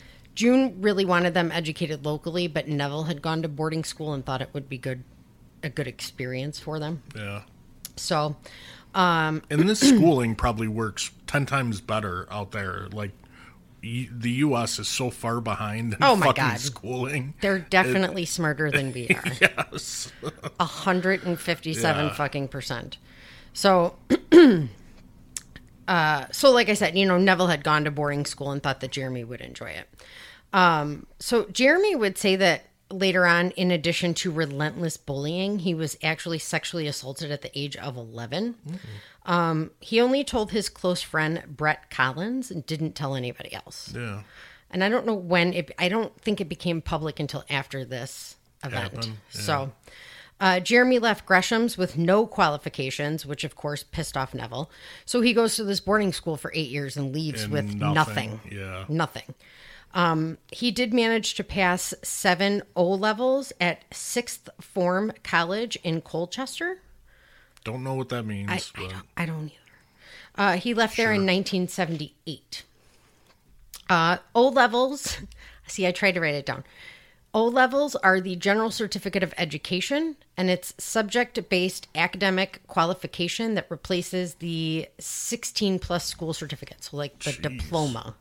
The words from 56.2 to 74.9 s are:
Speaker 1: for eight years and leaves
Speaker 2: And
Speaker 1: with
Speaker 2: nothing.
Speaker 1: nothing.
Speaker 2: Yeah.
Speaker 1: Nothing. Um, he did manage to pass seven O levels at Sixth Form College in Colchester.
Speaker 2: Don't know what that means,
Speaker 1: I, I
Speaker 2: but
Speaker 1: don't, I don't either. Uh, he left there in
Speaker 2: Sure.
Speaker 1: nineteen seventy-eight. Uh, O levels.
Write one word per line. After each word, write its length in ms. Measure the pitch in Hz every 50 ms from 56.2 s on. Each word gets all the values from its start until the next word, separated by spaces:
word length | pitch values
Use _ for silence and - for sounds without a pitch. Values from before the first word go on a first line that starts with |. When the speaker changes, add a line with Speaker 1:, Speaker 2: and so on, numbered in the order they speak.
| - 170 160 139
Speaker 1:
for 120 | - - -
eight 160 | 156 156 123
years 260 | 123 147 143 135 131
and 160 | 147 139 135 131
leaves 280 | 151 160 151 139 110 107
Speaker 2:
And 100 | 101 104
Speaker 1:
with 220 | 104 104 104 104
Speaker 2:
nothing. 200 | 101 104 104 104
Speaker 1:
nothing. 460 | 156 156 - 107 - - 110 107 107 - -
Speaker 2:
Yeah. 340 | 101 101 98 95 92 92 95 95
Speaker 1:
Nothing. 460 | 147 160 165 160 - - - - 135 _ _ - - - - - - - - _ -
Um, 420 | 185 175 170 165 160 160 160 160 - _ -
he 200 | - - - 240
did 220 | 190 233 247 226 214
manage 420 | 247 226 226 226 220 208 - -
to 100 | - 196
pass 480 | - - 196 190 180 180 185 - - - - -
seven 600 | - - - - 190 180 170 196 202 202 208 - - -
O 80 | 175 180
levels 640 | 175 196 190 196 214 214 208 247 262 262 277 269 - - -
at 240 | 180 175 160 - - - -
Sixth 560 | - - - - 240 240 - - - - - - -
Form 520 | - - - 202 180 175 180 190 208 220 - - -
College 520 | - - 170 170 170 190 214 233 226 - - -
in 200 | 175 160 165 160
Colchester. 800 | - - 160 175 175 - - 269 262 - - 330 349 381 370 _ - - - _ _ _ _ _ _ _ _ _ _ _ _ -
Speaker 2:
Don't 180 | - 113 127 127
know 120 | 135 135
what 160 | 131 127 120
that 140 | 127 123 113
means, 260 | 107 104 98 101 101
Speaker 1:
I, 40 | 92
I 40 | - - - -
Speaker 2:
but 160 | - 92 92
Speaker 1:
don't, 120 | 92 95 - - -
I 100 | - 170
don't 180 | 160 160 156 156
either. 80 | 151 - - _ _ _ - _ _ _ _ - - - - - - _
Uh, 200 | - 202 202 175 185
he 160 | - 247 233
left 220 | 220 226 220 - -
there 120 | 226 226
in 100 | 214 202
Speaker 2:
Sure. 40 | 196
Speaker 1:
nineteen 420 | 190 180 190 196 - - 185 180 175
seventy-eight. 920 | - - 185 160 165 151 151 - - _ - - 151 - _ _ - - - _ _ _ _ _ _ _ _ _ _ _ _ _ _ _ _ _ _ - - - - - - -
Uh, 300 | 185 170 165 165 180 - - _ -
O 140 | 233 240 269
levels. 680 | 233 269 247 247 220 240 254 262